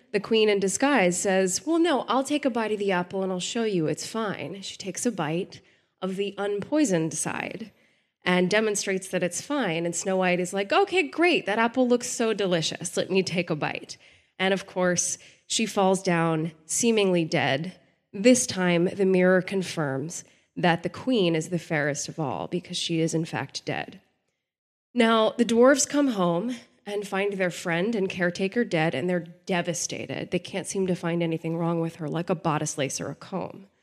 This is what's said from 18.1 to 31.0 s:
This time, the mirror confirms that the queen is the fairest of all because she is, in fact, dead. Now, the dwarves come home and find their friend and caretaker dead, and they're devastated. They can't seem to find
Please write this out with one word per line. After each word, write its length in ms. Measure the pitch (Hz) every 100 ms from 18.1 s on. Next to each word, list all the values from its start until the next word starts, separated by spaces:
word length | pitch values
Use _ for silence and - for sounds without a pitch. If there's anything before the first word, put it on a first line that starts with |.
This 360 | 202 220 247 -
time, 380 | 185 180 175 180
the 200 | 185 190
mirror 360 | 185 180 185
confirms 800 | 180 196 165 - 147 135 151 - - _ _ -
that 260 | 175 165
the 60 | 180
queen 460 | - - 254 175 160
is 140 | 160
the 100 | 175
fairest 500 | - 160 147 139 -
of 100 | -
all 280 | 143 90 85
because 280 | 175 175 175
she 240 | - 165
is, 140 | 160
in 120 | 160 165
fact, 380 | 123 135 -
dead. 360 | - 113 - 190 _ _ _ _ _ _ _ _ _
Now, 400 | 240 226 226 220 -
the 80 | 214
dwarves 420 | 226 247 285 -
come 220 | 285 285
home 460 | 208 175 170 226 247 - _ -
and 220 | 208 196
find 260 | 190 202
their 180 | 196 180
friend 440 | 170 185 170 196 233
and 140 | 185
caretaker 540 | 185 180 175 190 240 233
dead, 280 | 170 160 135
and 140 | 175
they're 180 | 180 170 - -
devastated. 880 | 185 175 160 - - - 135 -
They 80 | 175
can't 280 | - 196 -
seem 200 | 202 185
to 80 |
find 280 | 175